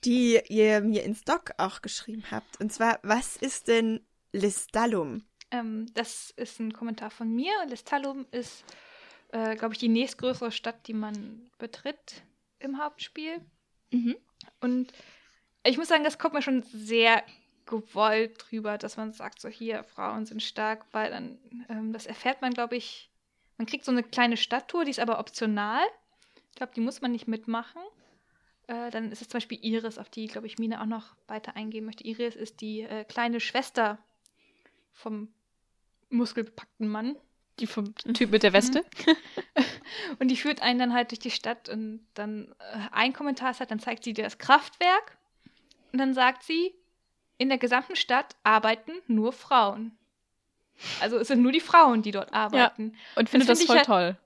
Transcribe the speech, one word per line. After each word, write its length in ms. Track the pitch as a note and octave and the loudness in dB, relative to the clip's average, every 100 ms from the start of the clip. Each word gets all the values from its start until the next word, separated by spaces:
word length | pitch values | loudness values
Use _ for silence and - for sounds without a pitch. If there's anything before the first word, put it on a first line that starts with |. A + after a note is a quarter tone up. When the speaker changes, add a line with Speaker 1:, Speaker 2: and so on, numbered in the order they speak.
Speaker 1:
die 360 | B3 B3 A#3+ A3+ - | 2 4 6 4 4
ihr 320 | G#3+ G#3+ G#3+ | 4 6 6
mir 220 | G#3 G#3 | 2 0
ins 200 | - G#3+ | -2 -6
Doc 280 | - E4 - - | -2 -2 -2 -4
auch 240 | F#3+ - | -4 -4
geschrieben 420 | G#3+ - - A3 G3+ | -10 -10 -10 -12 -8
habt. 280 | G#3+ - - | -10 -10 -8
Und 120 | G#3+ | -8
zwar, 260 | - A3+ A3+ | 0 0 0
was 320 | G3 A3 - - | 0 0 -2 -6
ist 300 | C4+ - - | -6 -6 2
denn 380 | A3+ A3+ A3 _ _ _ | 2 2 -2 _ _ _
Lestallum? 920 | G3+ G3+ G3 - G#3+ A#3+ G#3+ D3+ E3 - _ - | -2 0 -2 -4 0 0 0 -2 -8 -12 _ -8
Speaker 2:
Ähm, 340 | B3 A3+ A3 A3+ | -8 -6 -8 -8
das 380 | A3+ A3+ - - - | -6 -8 -8 -16 -12
ist 240 | A3 - | -12 -8
ein 140 | A3+ | -10
Kommentar 380 | A3 A#3 A3 G#3+ | -8 -10 -10 -12
von 220 | - A3+ | -8 -4
mir. 180 | A3+ D#4+ G#4 D#4+ | -2 -2 -2 -4
Lestallum 580 | B3 - C#4+ C#4 C#4 C4 | -10 -4 -4 -4 -8 -10
ist, 320 | - G3 - - - - - - - _ | -10 -10 -14 -20 -20 -20 -20 -20 -20 _
äh, 240 | A3+ A3 A3 | -6 -4 -4
glaub 160 | A3+ | -6
ich, 60 | G#3+ | -2
die 100 | A#3+ | 2
nächstgrößere 600 | A3+ C4 - B3 B3 A#3 | 2 2 -2 -4 -4 -6
Stadt, 360 | G#3+ - A3+ - | -8 -8 -12 -10
die 60 | |
man 560 | A3 G#3+ G#3 G#3+ A3 A#3+ _ | -8 -8 -10 -12 -18 -20 _
betritt 680 | A#3 - C#4 D4 - - _ _ _ _ | -16 -12 -12 -12 -16 -20 _ _ _ _
im 200 | C#4 C4+ | -10 -8
Hauptspiel. 580 | D4 _ - - D#4 E4 - _ _ _ _ | -8 _ -14 -10 -10 -10 -14 _ _ _ _
Speaker 3:
Mhm. 240 | B3 A#3 D#4+ _ _ - _ | -2 0 -4 _ _ -20 _
Speaker 2:
Und 320 | B3 B3 B3+ - - - _ _ _ _ | -2 -2 -4 -10 -20 -20 _ _ _ _
ich 140 | A#3 C4 | 0 0
muss 100 | E4 | 2
sagen, 160 | D#4+ | 2
das 160 | D4+ D#4 | 2 -2
kommt 140 | E4 D4 | -4 -2
mir 60 | |
schon 200 | C#4 C4 | -2 -2
sehr 600 | - G#3+ G#3+ A3+ A3+ A3+ - - _ _ - | -4 -14 -2 4 6 6 2 -18 _ _ -8
gewollt 680 | A3 G#3+ G3 G#3+ G#3+ A3+ A3+ | -8 -6 0 2 2 0 -6
drüber, 400 | - A3+ G#3+ G#3 | -12 -8 -6 -6
dass 200 | G#3+ - | -8 -10
man 140 | A3 | -12
sagt, 280 | A3 G#3 - | -10 -16 -14
so 80 | - | -16
hier, 340 | A3 A3+ G#3+ | -12 -8 -8
Frauen 420 | - - G3 G#3+ A3 | -10 -8 -6 -6 -8
sind 160 | A3 | -8
stark, 420 | - - G#3+ A3 - | -8 -4 -4 -4 -8
weil 180 | A3 G#3+ | -6 -4
dann, 300 | - A#3+ - _ A#3+ A#3+ | -6 -12 -16 _ -18 -12
ähm, 220 | A3 A3 | -8 -6
das 120 | A3+ - | -8 -10
erfährt 360 | A3 B3+ C4+ | -6 -4 -2
man, 120 | B3+ | -4
glaub 180 | B3 A#3+ | -4 -4
ich, 360 | A#3+ - - - _ _ _ _ _ | -4 -8 -18 -20 _ _ _ _ _
man 80 | - | -8
kriegt 200 | C#4+ - | -8 0
so 60 | |
eine 120 | B3 | -2
kleine 340 | A#3+ - A#3+ A#3 | 0 0 2 2
Statue, 460 | - A#3+ - F4 D4+ | -2 -2 -4 -2 -2
die 60 | |
ist 80 | C4 | -2
aber 180 | A3+ A3+ | -2 -2
optional. 640 | - - A3 G#3 G#3 A#3 G4 - _ _ _ _ _ | -4 -4 -2 -2 -2 0 0 -2 _ _ _ _ _
Ich 60 | - | -12
glaub, 160 | B3+ | -10
die 80 | - | -4
muss 200 | A3+ - | -4 -4
man 100 | C4 | -4
nicht 160 | A#3 - | -4 -4
mitmachen. 540 | A3 A3 A3+ A3+ - F#4+ _ _ _ _ _ _ _ - | -6 -4 -8 -8 -16 -20 _ _ _ _ _ _ _ -12
Äh, 220 | A#3 A#3+ | -10 -8
dann 220 | A#3 A3 | -8 -8
ist 100 | G#3+ | -10
es 60 | A#3 | -8
zum 80 | B3 | -8
Beispiel 220 | A#3 A3+ | -8 -8
Iris, 360 | A3 A3+ A3+ A3 | -4 -2 -4 -10
auf 120 | G3+ | -16
die, 180 | - A3 | -12 -10
glaub 160 | G#3+ | -10
ich, 140 | A3 - | -12 -8
Mine 240 | A3+ - | -6 -4
auch 40 | A3 | -6
noch 280 | A3+ A3 _ _ | -8 -10 _ _
weiter 280 | G#3+ G#3+ - | -12 -12 -12
eingehen 300 | G#3+ A3 A3 | -10 -10 -12
möchte. 180 | A3 | -12
Iris 320 | - A3+ A#3+ A3+ | -12 -4 -4 -6
ist 260 | A3 - | -14 -12
die, 200 | G#3+ G#3+ | -10 -8
äh, 220 | A3 A3 G#3+ | -8 -10 -8
kleine 340 | - A#3 A#3 | -4 -2 -2
Schwester 600 | A3+ B3 C4 - A3 G#3+ _ _ _ _ _ _ _ _ _ | -2 -4 -2 0 0 -2 _ _ _ _ _ _ _ _ _
vom 380 | _ A3+ G#3+ G#3+ _ _ _ _ _ _ _ _ | _ -10 -10 -10 _ _ _ _ _ _ _ _
muskelbepackten 800 | A#3+ A#3+ - A3 - - _ G#3+ | 0 0 -2 -8 -10 -20 _ -4
Mann. 280 | G#3+ A#3 C#4+ _ _ _ - | -2 -4 -8 _ _ _ -8
Speaker 3:
Die 80 | A3+ | -6
vom 280 | - G3+ G#3+ | -4 -6 -8
Typ 360 | - A#3 A#3 | -4 0 4
mit 120 | G#3+ | 6
der 100 | G#3+ | 6
Weste? 280 | F#3+ B3 C4+ | 6 4 0
Speaker 2:
Mhm. 40 | F4 - - D#4+ - - - - | -2 -2 4 4 2 -12 -4 0
<laughs> 640 | C4 - - - G4+ D4 | 0 0 -14 -10 -10 -2
Und 80 | B3+ | 0
die 60 | B3+ | 2
führt 240 | C#4+ D4 | 0 0
einen 180 | - B3 | 0 2
dann 140 | B3 | 2
halt 180 | A#3+ B3 | 0 -2
durch 80 | A3+ | -4
die 120 | B3+ | -6
Stadt 380 | - - B3 - | -4 -4 -6 -8
und 360 | G#3+ A3 A3 _ | -8 -8 -10 _
dann, 400 | - G#3 G#3+ - - | -10 -8 -8 -12 -18
äh, 200 | G2 G#3+ G3+ | -14 -10 -6
ein 220 | - A#3+ | 0 0
Kommentar 380 | C4 D4 C4 B3+ | 0 -4 -2 -4
ist 80 | B3 | -4
halt, 120 | B3+ | -6
dann 80 | G#3+ | -6
zeigt 240 | A#3 A3+ | -6 -8
sie 100 | - | -8
dir 100 | A3 | -6
das 140 | G#3 - | -6 -8
Kraftwerk 800 | - C#4 - - F4 F#4+ G#4+ - _ _ _ _ _ _ _ | 6 6 6 0 4 4 0 -20 _ _ _ _ _ _ _
und 60 | B3+ | -2
dann 140 | C4+ | 0
sagt 300 | C4 B3+ B3+ | 4 4 2
sie, 320 | - E4 F4+ - _ _ _ _ _ _ | -4 -2 -2 -4 _ _ _ _ _ _
„In 120 | C4 | 0
der 80 | C4 | 2
gesamten 380 | B3 B3 C4+ - | 2 2 0 -4
Stadt 400 | - B3+ D4+ - | 2 0 0 0
arbeiten 480 | G#3 A3 A3 A3+ - E4+ - | 6 6 6 0 -4 -14 0
nur 240 | A3 A3 | 2 2
Frauen.“ 640 | C4 - C4 G#3 G3 A3+ - _ _ _ _ _ _ _ _ - - | -2 2 4 4 0 -10 -14 _ _ _ _ _ _ _ _ -10 -4
Also 160 | G3+ A#3 | -2 0
es 100 | A#3 | 2
sind 120 | C4 | 6
nur 100 | B3 | 6
die 80 | D4 | 4
Frauen, 400 | - F4 D#4 A3+ | 6 10 10 8
die 100 | G#3+ | 0
dort 220 | G3 - | -4 -4
Speaker 3:
Ja, 40 | - | -2
Speaker 2:
arbeiten. 580 | G#3+ C4 A#3+ - A3 - - - | 2 6 4 4 -10 -10 -8 0
Speaker 3:
und 140 | A3+ | 4
Speaker 2:
Und 0 | |
Speaker 3:
findet 200 | - B3 | 6 6
Speaker 2:
das 100 | A#3+ | 6
Speaker 3:
das 0 | |
Speaker 2:
find 20 | |
ich 60 | E4 | 8
Speaker 3:
voll 100 | A#3+ | 8
Speaker 2:
halt 80 | C#4 | 8
Speaker 3:
toll. 320 | G3 F3 F#3 | 6 4 -2